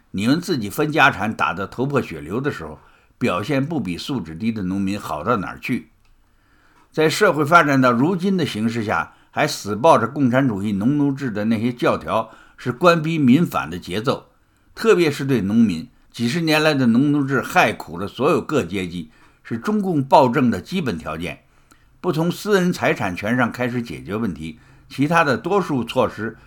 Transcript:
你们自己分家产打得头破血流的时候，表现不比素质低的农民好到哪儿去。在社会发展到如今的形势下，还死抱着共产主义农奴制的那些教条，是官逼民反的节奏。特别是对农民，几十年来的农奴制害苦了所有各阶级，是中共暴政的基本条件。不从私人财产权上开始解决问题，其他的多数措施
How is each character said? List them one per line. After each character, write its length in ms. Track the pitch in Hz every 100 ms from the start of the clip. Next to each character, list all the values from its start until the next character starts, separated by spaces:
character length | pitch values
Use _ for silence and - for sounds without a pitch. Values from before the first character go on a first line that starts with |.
| _
你 160 | 95 110
们 120 | 156
自 160 | 175 147
己 140 | 101
分 220 | 90 156
家 180 | 151 135
产 240 | 95 104
打 180 | 104 78
得 140 | 85 95
头 180 | -
破 160 | 139 139
血 200 | - 80
流 200 | 73 110
的 120 | 139
时 100 | -
候， 160 | 78 76 _ _ _ _
表 240 | 117 90
现 240 | 104 139 139
不 140 | 165
比 180 | 92 82
素 220 | - 131
质 160 | 80 80
低 160 | 110
的 100 | 110
农 180 | 92 98
民 200 | 98 104
好 240 | - 76
到 140 | 87 120
哪 100 | 73
儿 100 | 64
去。 300 | - 123 - _ _ _ _ _ _ _ _ _ _
在 160 | - 156
社 240 | 139 208
会 120 | 151
发 180 | 143 170
展 180 | 147 135
到 120 | 127
如 240 | 117 147 190
今 200 | 190 190
的 80 |
形 240 | 147 104 113
势 140 | 117
下， 300 | 107 85 78 _ _
还 160 | - 143
死 300 | - 98 104
抱 200 | 165 135
着 120 | 113
共 200 | 147 131
产 200 | 127 139
主 120 | 98
义 120 | 104
农 260 | 98 113 147
奴 140 | 143
制 180 | 135 135
的 140 | 104
那 160 | 107 110
些 120 | 117
教 240 | 123 151 98
条， 360 | 76 104 113 - - -
是 160 | 123
官 280 | 120 175 170
逼 160 | 156 165
民 300 | 131 139 156
反 240 | - 143
的 80 | -
节 240 | - 90
奏。 280 | 131 101 - _ _ _ _
特 220 | - 226 185
别 120 | 165
是 160 | 139
对 160 | 139 127
农 180 | 95 113
民， 300 | 110 82 - _ _
几 160 | - 117
十 140 | 170
年 200 | 160 156
来 140 | 156
的 140 | 143 123
农 240 | 117 147
奴 100 | 147
制 180 | 135 131
害 320 | 104 180 135
苦 240 | 98 - 85
了 120 | 98
所 200 | - 139
有 120 | 143
各 240 | - 147
阶 240 | 85 95 90
级， 240 | 87 78 _ _ _
是 120 | - 113
中 240 | 208 214
共 220 | 190 156
暴 260 | 135 175 127
政 220 | 131 127
的 100 | 95
基 200 | - 185
本 180 | 135 82
条 180 | 78 80
件。 280 | 85 69 _ _ _ _ _ _
不 100 | 180
从 180 | 156 170
私 320 | 175 202 196
人 120 | 180
财 200 | 175 127
产 220 | 165 104
权 220 | 87 101 123
上 160 | 120
开 160 | - 123
始 120 | 123
解 220 | - 65
决 140 | 65 104
问 180 | 113
题， 240 | 80 80 78 - - -
其 180 | - 147
他 160 | 170
的 160 | 151 117
多 240 | 170 196
数 220 | 170 139
措 240 | 113 131 104
施 280 | - 113 -